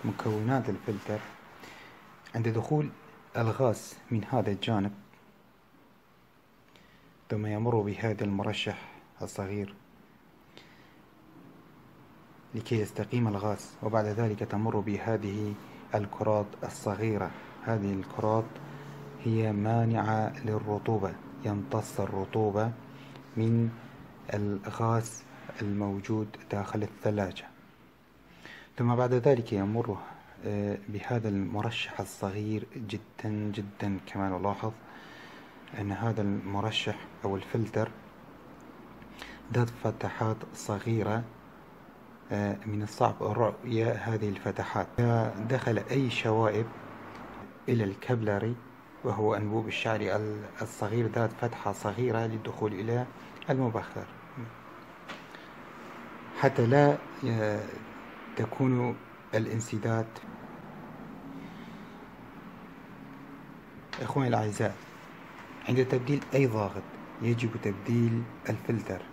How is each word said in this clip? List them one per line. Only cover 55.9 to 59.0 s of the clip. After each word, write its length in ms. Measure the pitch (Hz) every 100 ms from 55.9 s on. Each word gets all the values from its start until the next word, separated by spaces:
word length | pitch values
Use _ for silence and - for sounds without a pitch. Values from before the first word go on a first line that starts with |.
| - - - - -
حتى 260 | 135 131 117
لا، 320 | 139 143 147 - - 123
آه، 380 | 113 107 104 104 - - - - - - -
تكون 600 | 117 - 131 123 123 117